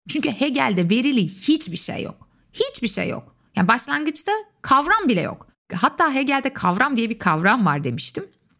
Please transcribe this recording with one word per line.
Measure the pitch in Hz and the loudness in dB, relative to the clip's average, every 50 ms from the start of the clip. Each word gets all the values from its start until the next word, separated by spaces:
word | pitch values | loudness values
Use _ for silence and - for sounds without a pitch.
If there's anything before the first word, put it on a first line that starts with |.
| _ - | _ -6
Çünkü | - 311 - 302 | -4 -2 -2 -2
Hegel'de | 214 - 269 302 247 277 277 226 196 180 175 170 | 0 0 0 0 0 0 0 2 2 2 2 2
verili | 214 240 240 285 277 233 180 151 | 2 2 2 2 2 2 2 0
hiçbir | - - - - 320 311 - 180 165 | -2 -2 0 2 2 2 0 -4 -8
şey | - - - 101 - - | -8 -8 -8 -8 -8 -8
yok. | - - - - _ _ _ _ _ - | -10 -12 -14 -20 _ _ _ _ _ -6
Hiçbir | - 480 554 539 - 240 208 | -4 -4 -4 -4 -4 -4 -4
şey | - 196 - - | -4 -4 -4 -4
yok. | - - - - _ _ _ _ _ | -6 -8 -10 -16 _ _ _ _ _
Yani | 202 185 196 | 0 2 4
başlangıçta | 226 240 - 277 285 294 302 320 302 - - 392 415 440 415 - _ _ - | 2 2 0 -2 -4 -2 -2 -2 -4 -4 -2 -2 -2 -2 -4 -8 _ _ 0
kavram | - 269 277 294 339 415 440 392 277 | 2 2 2 4 4 2 2 2 2
bile | 220 175 | 0 0
yok. | 135 - - - - - _ _ _ - 185 | -2 -4 -8 -12 -16 -20 _ _ _ -10 -4
Hatta | 175 233 302 302 - 339 311 269 | 0 0 0 2 2 2 2 2
Hegel'de | 269 277 262 277 269 254 269 269 | 0 0 0 0 0 -2 -4 -4
kavram | - - 175 180 196 254 285 277 | -2 0 0 2 2 0 0 0
diye | 220 226 214 | 0 0 -2
bir | 233 220 | -4 -2
kavram | - 185 160 156 170 196 240 254 202 | 0 0 2 2 4 2 4 4 4
var | 160 143 143 143 | 2 2 0 -2
demiştim. | 127 120 - - - - - 392 - _ _ _ _ _ _ | -2 -4 -4 -6 -8 -8 -10 -10 -10 _ _ _ _ _ _